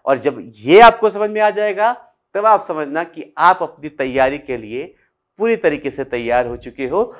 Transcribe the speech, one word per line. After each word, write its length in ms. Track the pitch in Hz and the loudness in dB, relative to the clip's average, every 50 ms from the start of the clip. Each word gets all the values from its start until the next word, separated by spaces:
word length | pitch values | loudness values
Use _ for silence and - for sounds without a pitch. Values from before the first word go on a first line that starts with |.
| - | -4
और 120 | - 139 | -4 -2
जब 340 | 123 113 143 127 139 127 113 107 | -2 -2 -4 -6 -6 -10 -18 -18
ये 240 | 104 107 131 175 214 | -6 2 6 8 10
आपको 300 | 233 226 226 226 220 208 | 10 8 8 4 0 -2
समझ 200 | 196 202 214 208 | -2 -2 -4 -4
में 120 | 214 214 | -2 0
आ 80 | 214 208 | 0 0
जाएगा, 440 | 190 208 208 208 190 196 214 233 247 240 - _ _ _ _ _ - | 0 -2 -4 -4 -2 0 0 -2 -2 -4 -10 _ _ _ _ _ -6
तब 120 | 196 214 | 0 2
आप 160 | 220 214 185 | 2 2 2
समझना 420 | - - 165 156 151 139 147 165 170 | 0 -4 -6 -6 -6 -6 -6 -6 -6
कि 300 | 170 - 165 143 - - | -8 -10 -18 -20 -12 -2
आप 220 | 151 160 180 185 180 | 2 2 2 2 2
अपनी 280 | 170 - - - 151 151 | -2 -8 -10 -12 -16 -10
तैयारी 480 | - - 135 131 127 135 131 135 143 | -8 -6 -6 -2 0 0 0 0 -2
के 200 | 143 143 - 127 | -4 -8 -8 -8
लिए 380 | 117 110 104 117 127 160 - - _ _ _ _ _ _ _ _ | -8 -8 -10 -10 -10 -10 -12 -16 _ _ _ _ _ _ _ _
पूरी 180 | - 214 233 226 | -4 -2 -2 0
तरीके 340 | 220 196 160 147 147 147 139 | 0 0 -2 -2 -2 -6 -8
से 140 | 131 139 135 | -8 -8 -8
तैयार 440 | - 123 120 117 117 120 123 120 | -8 -8 -6 -4 -2 -2 -2 -2
हो 100 | 117 120 | -2 -6
चुके 300 | 120 - 127 - - 135 | -12 -14 -16 -12 -10 -8
हो, 280 | 123 151 196 240 233 - | -4 -4 -4 -4 -4 -8